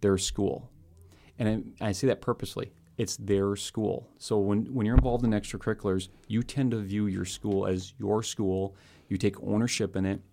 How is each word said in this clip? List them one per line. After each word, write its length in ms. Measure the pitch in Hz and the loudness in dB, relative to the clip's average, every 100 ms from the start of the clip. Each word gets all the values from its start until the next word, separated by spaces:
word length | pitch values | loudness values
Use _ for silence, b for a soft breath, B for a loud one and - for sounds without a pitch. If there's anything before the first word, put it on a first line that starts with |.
their 160 | 104 95 | 4 2
school. 520 | - - 98 62 - - - - - B B - | 2 0 0 -2 -8 -20 -20 -20 -20 B B -2
And 360 | 110 110 - - | 0 0 -4 -6
I, 100 | 107 | -4
I 20 | |
say 160 | 98 131 | 0 0
that 120 | - | 0
purposely. 500 | - 120 - - 92 - - - | -2 -4 -4 -8 -10 -12 -20 -6
It's 180 | 110 - | -6 -4
their 380 | 104 101 98 101 | 0 2 2 0
school. 540 | - - 107 - - _ | -6 -4 -4 -4 -8 _
So 220 | - 107 | -2 0
when, 340 | 101 104 - | 2 2 0
when 140 | 131 107 | -2 6
you're 80 | 123 | 8
involved 280 | 127 120 | 8 2
in 80 | 120 | 2
extracurriculars, 760 | 107 - 98 - 107 107 95 92 B B | 0 -2 -6 -4 -2 0 -2 -2 B B
you 140 | 110 | -2
tend 300 | 120 - 127 | -2 -2 -2
to 80 | 117 | -2
view 240 | 98 101 104 | -2 -2 0
your 200 | 95 92 | -2 -4
school 420 | - 107 98 98 | -6 -2 0 0
as 260 | 92 95 - | -2 -4 -8
your 240 | 98 107 | -2 0
school. 520 | 117 - 101 95 98 95 B B B | -2 -2 0 0 -2 -8 B B B
You 100 | 95 | 0
take 240 | 107 - | 0 -2
ownership 520 | 98 104 117 - 101 95 | -2 0 0 0 -2 0
in 100 | 95 | -2
it. 120 | 98 - | -2 -8